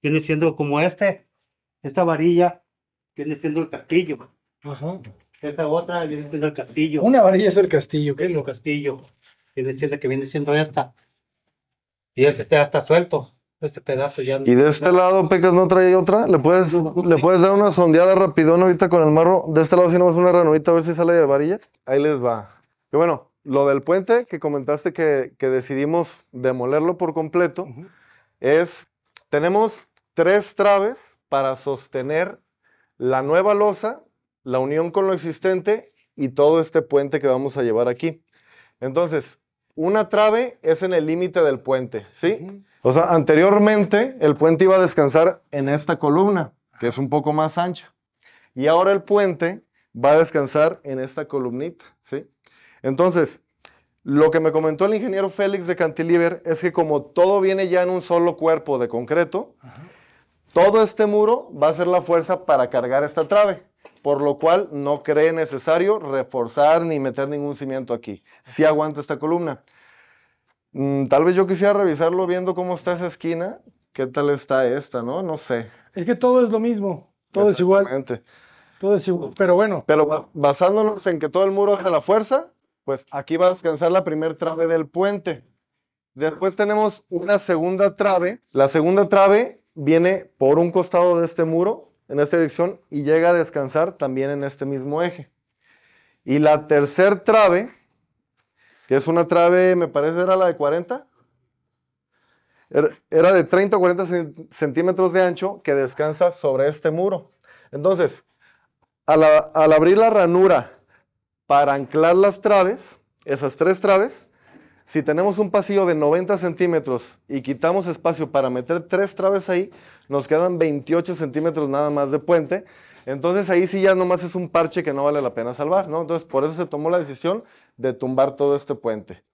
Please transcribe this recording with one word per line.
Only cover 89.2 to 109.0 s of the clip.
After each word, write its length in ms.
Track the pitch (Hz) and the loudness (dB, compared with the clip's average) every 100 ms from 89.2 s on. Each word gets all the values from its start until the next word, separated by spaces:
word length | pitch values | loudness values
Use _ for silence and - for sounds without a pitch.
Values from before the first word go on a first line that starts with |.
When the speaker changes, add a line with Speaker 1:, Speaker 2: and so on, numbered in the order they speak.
| 196 208 254 - _ - | 6 4 0 -8 _ -6
Speaker 3:
viene 500 | 143 165 180 190 - _ | 2 2 2 0 -8 _
por 220 | 135 151 | 2 2
un 120 | 175 | 2
costado 480 | 185 170 175 175 170 | -2 0 0 2 0
de 60 | 170 | -2
este 180 | 170 160 | -2 -2
muro, 460 | 160 185 233 _ _ _ | 0 -2 -4 _ _ _
en 100 | 143 | -4
esta 160 | 143 170 | 0 0
dirección, 440 | 160 - 175 202 _ | 0 -2 -6 -6 _
y 140 | 147 | -8
llega 260 | 143 160 170 | 0 2 4
a 40 | |
descansar 600 | 175 160 147 135 151 170 | 2 0 -4 -4 -2 -2
también 360 | - 139 131 135 | -4 -6 -4 -4
en 120 | 143 | -4
este 220 | 139 139 139 | -8 -8 -8
mismo 360 | 139 135 151 | -8 -6 -4
eje. 280 | 175 175 - _ _ _ _ _ _ _ _ _ - | -6 -8 -20 _ _ _ _ _ _ _ _ _ -4
Y 140 | 143 | 0
la 280 | 151 151 151 | 2 2 2
tercer 540 | 147 143 160 190 202 | 0 0 2 2 2
trave, 500 | - 220 202 175 240 _ _ _ _ _ _ _ _ _ _ _ _ | 2 4 4 2 -4 _ _ _ _ _ _ _ _ _ _ _ _
que 100 | 135 | -2
es 100 | 151 | 2
una 200 | 170 170 | 0 2
trave, 480 | 170 170 185 185 180 | 2 4 4 4 2
me 100 | 160 | -2
parece 320 | 143 151 170 | -2 -2 -2
era 160 | 185 190 | 0 2
la 120 | 180 | 0
de 100 | 170 | 0
cuarenta. 500 | 143 165 175 254 _ _ _ _ _ _ _ _ _ _ _ _ _ _ _ _ _ | -2 -2 -6 -12 _ _ _ _ _ _ _ _ _ _ _ _ _ _ _ _ _
Era, 200 | 143 151 - _ | -2 -2 -4 _
era 220 | 160 170 | 2 4
de 100 | 190 | 4
treinta 340 | 160 180 202 202 | 2 0 2 2
o 20 | |
cuarenta 260 | 180 180 180 | 2 0 -2
cen-, 420 | 175 156 156 160 | -4 -6 -14 -20
centímetros 640 | - 147 131 180 180 185 | -6 -4 0 -2 0 0
de 80 | 180 | 2
ancho 400 | 180 175 185 196 | 0 -2 -8 -6
que 100 | - 139 | -2 -2
descansa 560 | 131 - 156 151 175 | -2 -4 -6 0 -2
sobre 360 | 175 147 131 139 | 0 -4 0 -2
este 240 | 151 160 | -2 -4
muro. 400 | 160 190 180 - _ _ _ _ | -2 -4 -4 -10 _ _ _ _
Entonces, 520 | 143 165 185 - - _ _ _ _ _ _ _ _ | -4 -2 0 -2 -4 _ _ _ _ _ _ _ _